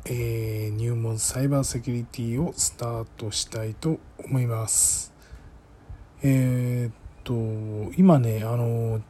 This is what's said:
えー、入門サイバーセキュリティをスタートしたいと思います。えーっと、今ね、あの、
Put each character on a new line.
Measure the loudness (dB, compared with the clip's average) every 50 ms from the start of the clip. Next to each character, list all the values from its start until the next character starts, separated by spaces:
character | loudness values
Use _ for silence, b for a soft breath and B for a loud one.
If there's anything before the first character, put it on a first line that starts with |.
| -8
え | -6 -4 -2 -2 -2 -2 -2 -2 -2 -4 -4 -4 -4 -2
ー、 |
入 | -2 -2 0 0
門 | 0 -2 -2 -2 -2
サ | -2 -2 0 0 2
イ | 2
バ | 4 2 2
ー |
セ | 0 -2 -4
キ | -4 -2
ュ | -2
リ | -2 -4
テ | -6 -6 -6 -4
ィ | -2 0 0
を | 0 -2 -2
ス | -2 -2 -2 -2
タ | -4 -4 -4 -4 -4 -6
ー | -8 -10
ト | -8 -8 -6 -4
し | -4 -6
た | -6 -6 -6 -6
い | -6 -6
と | -4 -2 -2 -2 -2 -4 -10 -16 -16 -6
思 | -2 0 0
い | 2
ま | 0 0 -2 -2 0
す。 | 2 2 2 2 2 0 -4 -8 -14 B B B B B B B B B -20 -20 -20 -20 -18 -18 -16 -16 -18 -20 -8 -2 2
え | 4 4 4 4 4 2 2 0 0 0 0 -2 -4
ー |
っ | -6 -10 -16 -20 -18 -12 -6
と、 | -4 -2 -2 -2 -2 -4 -4 -6 -6 -6 -6 -6 -2 4
今 | 6 8 8 8 8
ね、 | 6 4 2 0 0
あ | 0 0
の、 | 0 0 0 0 0 0 0 0 -2 -4 -8